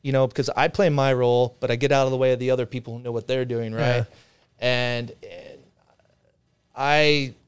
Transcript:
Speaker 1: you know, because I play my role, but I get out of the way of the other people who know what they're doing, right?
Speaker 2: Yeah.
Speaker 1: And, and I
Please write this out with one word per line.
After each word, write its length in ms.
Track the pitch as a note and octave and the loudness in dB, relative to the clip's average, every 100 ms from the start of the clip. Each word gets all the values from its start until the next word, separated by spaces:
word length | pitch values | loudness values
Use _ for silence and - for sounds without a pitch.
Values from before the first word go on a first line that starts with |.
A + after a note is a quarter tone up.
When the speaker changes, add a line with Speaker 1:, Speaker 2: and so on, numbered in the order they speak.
Speaker 1:
you 100 | C#3 | 0
know, 140 | C3+ C3 | 2 2
because 240 | - B2 | 0 -2
I 140 | - D#3 | 0 0
play 220 | - F#3+ | 2 2
my 240 | C#3+ C3+ | 4 2
role, 420 | B2+ B2 A#2+ B2 - | 2 2 2 0 -2
but 100 | B2 | -4
I 60 | A#2+ | 0
get 140 | C#3 | 2
out 140 | C#3 | 2
of 60 | C3+ | 2
the 80 | C3 | 2
way 140 | C3 | 2
of 40 | B2+ | 2
the 120 | B2+ | 0
other 160 | B2+ B2 | -2 -2
people 260 | B2+ A#2 A#2 | -8 -10 -10
who 40 | |
know 80 | B2 | -8
what 160 | A#2 - | -8 -4
they're 200 | C3 B2 | -4 -2
doing, 260 | A#2 A2+ | -4 -6
right? 240 | A2 A#2+ B2 | -2 0 0
Speaker 2:
Yeah. 80 | A2+ - _ _ _ _ | -4 -10 _ _ _ _
Speaker 1:
And, 500 | A#2+ B2 B2 A#2+ A#2+ - | -2 0 -2 -4 -8 -14
and 360 | G2 E2+ C#2 - _ _ _ _ _ _ _ _ _ _ _ - | -18 -18 -20 -20 _ _ _ _ _ _ _ _ _ _ _ -4
I 580 | C#3 D3+ D3+ D3 C3+ - | 2 4 4 2 -2 -10